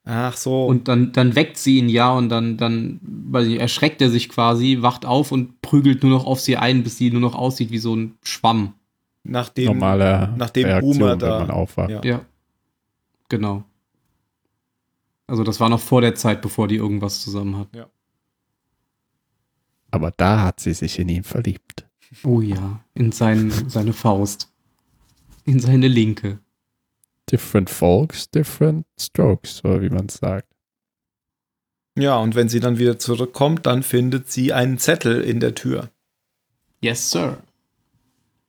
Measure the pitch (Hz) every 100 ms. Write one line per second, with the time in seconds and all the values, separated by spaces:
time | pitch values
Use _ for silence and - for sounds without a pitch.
0 | - 117 123 120 - 131 127 123 120 123
1 | 123 135 127 117 156 - 131 131 120 117
2 | 123 127 120 117 117 113 117 117 117 127
3 | - 110 - 131 117 117 117 - 151 151
4 | 131 117 117 - 117 117 127 131 120 -
5 | 127 127 139 135 123 - - 147 139 135
6 | 135 131 131 135 - 127 120 131 117 -
7 | 123 120 123 120 127 131 113 117 117 113
8 | 110 - - - 117 117 101 - _ _
9 | _ _ - 123 120 - 127 127 95 98
10 | 95 95 98 117 120 127 95 95 139 139
11 | 104 92 117 110 85 78 90 - 92 107
12 | 127 120 - _ _ _ _ _ _ _
13 | _ _ _ 113 104 101 104 _ _ _
14 | _ _ _ _ _ _ _ _ _ _
15 | _ _ - 120 110 107 113 117 - 127
16 | 120 113 117 104 107 - 104 110 107 104
17 | 101 - - 101 101 98 101 117 110 _
18 | _ _ _ _ _ _ _ _ _ _
19 | _ _ _ _ _ _ _ _ _ -
20 | 78 - 90 107 95 - - 82 - -
21 | 87 87 95 - 120 - - - - _
22 | _ - 143 120 107 95 98 104 - -
23 | 117 - 113 110 110 107 131 117 107 110
24 | 113 98 101 - - _ _ _ _ _
25 | _ _ _ _ - 131 120 131 131 120
26 | 110 107 101 101 _ _ _ _ _ _
27 | _ _ - 123 - 104 92 - 85 90
28 | 156 - - 151 151 - 156 156 - -
29 | - - - 92 - - 98 95 95 95
30 | 98 - 95 95 - _ _ _ _ _
31 | _ _ _ _ _ _ _ _ _ -
32 | 139 123 110 110 117 117 123 117 120 117
33 | - 117 127 - 143 160 - 127 135 123
34 | 123 131 131 - 127 131 123 123 - -
35 | - 120 - 117 123 113 127 127 120 _
36 | _ _ _ _ _ _ _ _ 117 120
37 | - 170 156 135 - _ _ _ _ _
38 | _ _ _ _